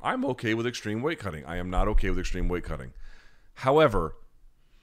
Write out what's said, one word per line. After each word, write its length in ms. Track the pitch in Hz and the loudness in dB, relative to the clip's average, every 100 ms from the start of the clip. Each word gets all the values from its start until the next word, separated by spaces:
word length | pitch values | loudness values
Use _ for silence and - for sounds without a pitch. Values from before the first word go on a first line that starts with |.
I'm 220 | 127 254 269 | -4 -2 -2
okay 280 | - 113 | -2 0
with 140 | 113 120 | 0 -2
extreme 340 | 120 107 110 | -4 -4 -2
weight 180 | 139 170 | -2 -4
cutting. 240 | 98 76 67 | -6 -8 -8
I 120 | 90 | -6
am 140 | 87 | -2
not 160 | 90 101 | 2 4
okay 220 | 110 95 | 4 4
with 80 | 90 | 2
extreme 280 | 90 92 87 | 0 0 0
weight 160 | 87 | 0
cutting. 300 | - 71 64 - - - - - - - | -4 -8 -10 -14 -14 -16 -20 -20 -20 -4
However, 600 | 135 151 151 98 80 - - - - _ _ - | 4 6 6 4 -2 -6 -18 -20 -20 _ _ -20